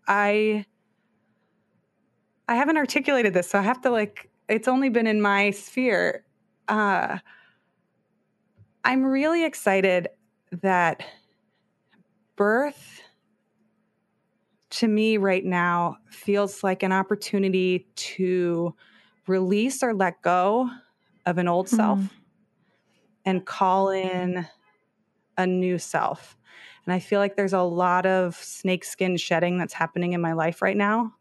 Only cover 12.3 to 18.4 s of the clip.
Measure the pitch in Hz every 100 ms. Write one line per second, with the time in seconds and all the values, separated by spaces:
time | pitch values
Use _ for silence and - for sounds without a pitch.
12.3 | - 202 226 294 285 - - - _ _
13.3 | _ _ _ _ _ _ _ _ _ _
14.3 | _ _ _ - - 226 214 220 214 196
15.3 | 185 185 180 175 175 170 - _ - -
16.3 | 202 202 - 196 185 190 190 190 208 -
17.3 | 202 196 190 185 180 - - - - 185
18.3 | 185